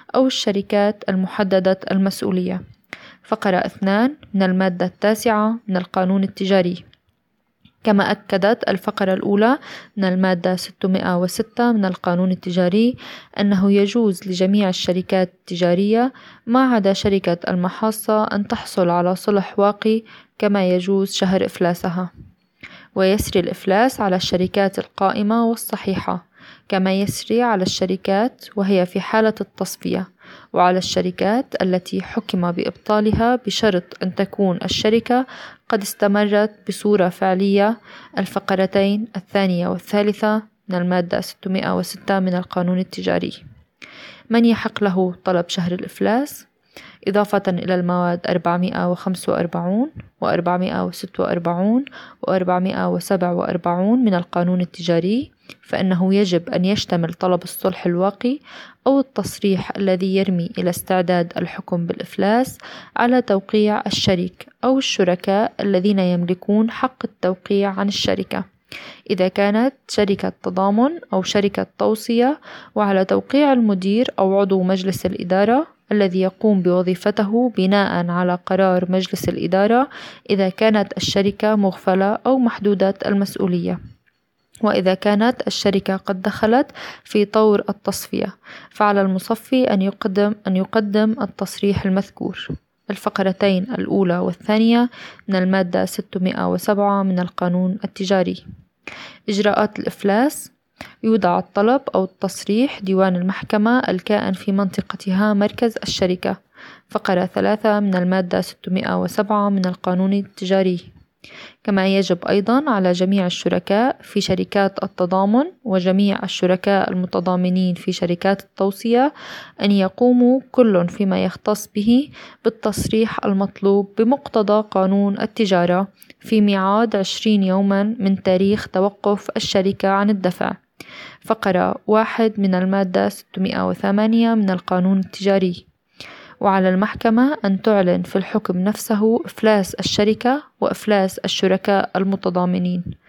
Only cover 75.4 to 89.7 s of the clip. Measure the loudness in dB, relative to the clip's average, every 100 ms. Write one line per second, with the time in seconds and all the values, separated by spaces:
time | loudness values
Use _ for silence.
75.4 | 4 2 0 _ _ 0 2 2 -2 0
76.4 | 2 2 4 2 2 0 0 0 0 2
77.4 | 0 0 2 2 2 0 -2 0 0 -2
78.4 | -2 0 2 2 0 -2 -2 -4 -4 -4
79.4 | -2 2 4 2 0 -4 -18 -16 -2 0
80.4 | 0 2 2 2 0 -4 -2 0 0 0
81.4 | 0 2 0 0 0 2 2 0 0 2
82.4 | 2 0 0 2 0 0 -2 0 -2 -2
83.4 | -2 0 -2 -6 -10 -20 _ _ _ _
84.4 | _ -4 0 2 2 2 2 2 2 0
85.4 | -4 -2 0 0 -2 -4 -4 -4 -4 -2
86.4 | 2 2 0 -6 -18 -18 -4 0 0 2
87.4 | 4 2 0 -6 -6 -8 -6 -6 -6 -8
88.4 | -20 -20 -20 -2 2 2 2 0 -2 -6
89.4 | 0 0 2